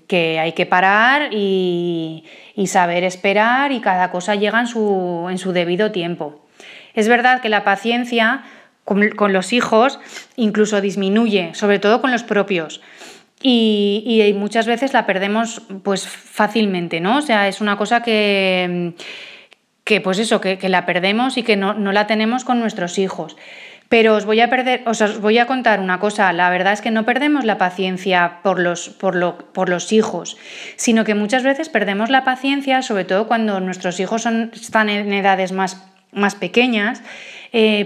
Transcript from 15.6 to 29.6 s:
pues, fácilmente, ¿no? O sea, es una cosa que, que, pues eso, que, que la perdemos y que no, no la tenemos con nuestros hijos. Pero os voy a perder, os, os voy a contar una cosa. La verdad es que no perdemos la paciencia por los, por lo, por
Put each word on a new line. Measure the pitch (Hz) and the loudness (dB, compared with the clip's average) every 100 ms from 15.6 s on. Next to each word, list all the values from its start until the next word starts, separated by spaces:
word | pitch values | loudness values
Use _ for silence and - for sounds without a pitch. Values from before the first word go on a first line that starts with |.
| - 190 | -16 -8
pues, | 202 190 - | -4 -4 -6
fácilmente, | - - - 214 226 208 180 170 170 | -14 -6 -2 0 2 0 0 -4 -2
¿no? | 185 277 | 0 0
O | |
sea, | 294 214 202 | 2 2 2
es | 196 | 0
una | 208 202 | -2 -2
cosa | 208 240 | 0 0
que, | 233 214 208 196 190 185 180 175 175 170 - - - - - - _ _ | 2 0 2 2 0 0 -2 -2 -4 -8 -16 -16 -18 -20 -20 -20 _ _
que, | - 202 | -2 0
pues | 185 185 | 0 -2
eso, | 226 214 | 0 0
que, | 190 190 | 0 -2
que | 190 | 0
la | 180 175 | 0 0
perdemos | 175 190 214 262 254 | 0 0 0 -2 -2
y | |
que | 233 202 | 0 0
no, | 190 | 0
no | 214 196 | -2 0
la | 202 214 | 0 0
tenemos | 214 220 254 254 | 0 0 -2 -2
con | 240 | -2
nuestros | 220 214 175 196 | -2 -4 -4 -2
hijos. | 190 - 160 - - - - - _ | -2 -4 -12 -14 -20 -20 -20 -20 _
Pero | 233 220 214 | 4 6 4
os | 202 | 2
voy | 214 | 2
a | 233 | 4
perder, | 254 247 247 247 | 2 0 -2 -2
os, | 214 | 0
os | 208 220 | 0 0
voy | 208 226 | 2 2
a | 240 | 2
contar | 262 240 202 | 0 2 2
una | 190 180 | 0 0
cosa. | 208 208 190 | -2 2 2
La | 170 180 | 4 2
verdad | 180 185 | 2 0
es | 214 | 0
que | 233 | 0
no | 220 226 | 0 0
perdemos | 254 294 294 226 | 0 0 0 0
la | 196 | 0
paciencia | 180 180 185 185 190 180 175 - | -2 -2 -4 -2 0 2 0 0
por | 196 185 | -2 0
los, | 175 170 - | 0 -2 -8
por | - 190 175 | -6 -2 0
lo, | 175 175 | -2 -4
por | - - | -10 -4